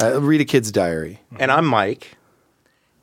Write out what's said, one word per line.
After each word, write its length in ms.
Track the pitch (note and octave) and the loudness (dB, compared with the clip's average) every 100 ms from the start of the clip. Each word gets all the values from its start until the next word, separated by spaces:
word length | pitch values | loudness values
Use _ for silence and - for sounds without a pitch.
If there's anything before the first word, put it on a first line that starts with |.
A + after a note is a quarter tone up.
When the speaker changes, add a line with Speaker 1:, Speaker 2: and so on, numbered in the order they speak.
Speaker 1:
Uh, 200 | A#2 C3 | -2 0
read 200 | C#3+ D#3 | 0 0
a 40 | |
kid's 260 | D3 C#3 A2 | 2 0 0
diary. 480 | G2+ F2+ E2 D#2 G#2 _ A#2+ | -2 -2 -2 -8 -14 _ -4
Speaker 2:
And 120 | C3 | 0
I'm 140 | C#3+ E3 | 2 2
Mike, 500 | A2+ G2 - - - _ _ _ _ _ _ _ _ | 0 0 -4 -12 -20 _ _ _ _ _ _ _ _